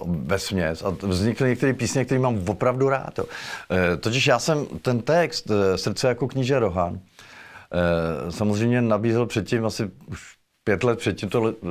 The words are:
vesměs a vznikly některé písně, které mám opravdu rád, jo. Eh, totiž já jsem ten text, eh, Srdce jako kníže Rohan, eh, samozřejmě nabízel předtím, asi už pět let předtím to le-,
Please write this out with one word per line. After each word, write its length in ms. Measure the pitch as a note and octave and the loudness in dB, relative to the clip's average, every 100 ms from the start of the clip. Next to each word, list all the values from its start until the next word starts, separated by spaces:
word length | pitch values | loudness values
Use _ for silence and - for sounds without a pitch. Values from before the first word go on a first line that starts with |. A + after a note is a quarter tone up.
| F2 | -4
vesměs 760 | E2+ C2+ F#2+ - G2 D#2+ E2 | -4 0 -2 0 0 0 -2
a 140 | G2+ E2+ | -4 -4
vznikly 460 | G2 F2+ G#2+ A2+ B2+ | -2 0 0 0 0
některé 240 | B2 C#3 | 2 0
písně, 300 | B2+ A#2+ C#3 | 0 0 0
které 160 | B2+ C3 | 0 0
mám 280 | B2+ A2+ F2+ | 0 0 -2
opravdu 400 | F#2+ B2+ B2+ C3+ | 0 0 2 2
rád, 300 | C3+ - - | 0 -2 -6
jo. 60 | - - - - - | -8 -8 -12 -12 -2
Eh, 260 | F#2 F2 F2 | 2 2 2
totiž 300 | A2+ B2 C#3 | -2 0 4
já 120 | A#2+ | 2
jsem 280 | - D3+ C#3 E2 | 2 0 -2 -4
ten 180 | - A#2+ | -2 0
text, 500 | - E3 E3 - - | 2 2 2 -2 0
eh, 280 | G#2+ F#2+ F#2 | 2 4 2
Srdce 300 | - G2+ C3 | -2 0 0
jako 200 | A#2+ G#2 | 0 -2
kníže 300 | C3+ B2+ C#3 | -2 0 2
Rohan, 400 | A2 F2 F2 F#2+ - - - - - - - | 2 2 -2 -4 -12 -20 -20 -20 -20 -20 -6
eh, 600 | F2 F2 E2+ E2 D2+ D2+ | 0 2 2 0 -4 -6
samozřejmě 500 | E2+ G#2+ G#2 A#2 B2 | -2 0 0 2 2
nabízel 440 | A#2 G#2+ A2+ A2+ A#2+ | 2 2 2 0 0
předtím, 400 | A#2 F2+ A#2+ A2+ | -2 -2 -2 -2
asi 240 | - G#2 - - | -4 -8 -10 -14
už 280 | - - - _ _ | -16 -16 -20 _ _
pět 200 | - G2 | -2 2
let 140 | B2 A2+ | 2 2
předtím 300 | - F#2 G2+ | 0 -2 -2
to 120 | A#2+ | 0
le-, 140 | A2 G#2 F2 | 0 -2 -6